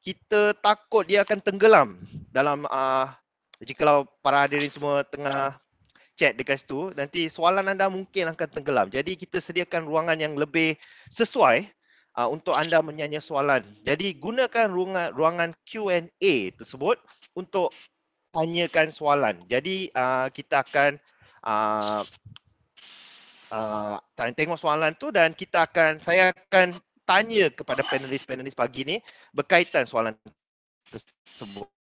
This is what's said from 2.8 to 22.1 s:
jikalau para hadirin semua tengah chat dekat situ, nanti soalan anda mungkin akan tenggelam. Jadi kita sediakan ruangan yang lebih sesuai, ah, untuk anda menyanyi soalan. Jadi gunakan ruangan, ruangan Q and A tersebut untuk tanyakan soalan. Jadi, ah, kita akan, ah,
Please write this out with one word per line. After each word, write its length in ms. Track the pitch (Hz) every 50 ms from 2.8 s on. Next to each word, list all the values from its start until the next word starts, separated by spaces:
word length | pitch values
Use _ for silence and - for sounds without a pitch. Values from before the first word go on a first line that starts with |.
| 135 131 131 131 131 135 131 _ _ _ _ _ _ _ - _
jikalau 480 | 113 - 139 - 151 151 147 143 139 - _ _
para 260 | _ 139 135 143 139
hadirin 280 | 143 143 147 147 143 -
semua 320 | 143 143 147 143 143 139
tengah 480 | _ - 143 143 139 139 139 135 139 139 - _ _ _ _ _ _ _ _ _ _ _
chat 180 | - 170 143 -
dekat 300 | 117 135 139 139 135 -
situ, 260 | _ 139 135 170 190 175
nanti 340 | 147 143 143 - 170 165 160
soalan 400 | - - 165 170 185 196 190 196
anda 160 | 196 190 196
mungkin 480 | 196 190 190 190 _ _ 190 180 165 160
akan 140 | - 170 151
tenggelam. 380 | - 156 139 147 139 123 98 98
Jadi 240 | 101 131 143 165 190 165
kita 180 | 185 _ - 185
sediakan 460 | - - 170 175 175 _ - 170 165
ruangan 340 | 151 151 160 160 170 160 160
yang 160 | 156 151 151
lebih 400 | 139 147 147 139 165 160 160 156 _ - - - - - -
sesuai, 560 | - - 226 - - 262 196 131 117 131 208 202 _ _ _ _ _ _ _ _ _
ah, 160 | - 120 113
untuk 240 | 139 160 _ 180 160
anda 240 | 131 156 165 165 160
menyanyi 400 | 156 156 151 156 151 147 151 151
soalan. 400 | - - 160 139 139 147 139 127 104 101 107 107 _
Jadi 320 | - 143 151 190 196 170
gunakan 560 | 135 131 190 226 254 254 240 - 233 226 208
ruangan, 400 | 185 180 185 190 190 180 170 156
ruangan 380 | - 123 156 160 170 175 170 165 165 _ _ -
Q 240 | - 226 214 196
and 160 | 180 175 165 175 _ _ 185
A 240 | 196 156 123 98 92 -
tersebut 400 | _ 110 - - 131 139 185 233 - _ _ - _ _ _ _
untuk 320 | 170 185 _ - 196 175 151 - - - _ _ _ _ _ _ _ _ _
tanyakan 560 | _ 160 160 165 170 170 175 160 - 165 156 160
soalan. 480 | 151 - 156 147 143 143 135 110 98 85 87
Jadi, 480 | 90 117 127 143 180 190 190 190 -
ah, 400 | _ 127 127 127 131 127 131 135
kita 320 | _ - 139 _ - 143 131
akan, 320 | - - 143 139 143 139 147 _ _ _ _ _ _ _ _ -
ah, 560 | 113 107 107 110 107 107 107 104 104 107 104 101 -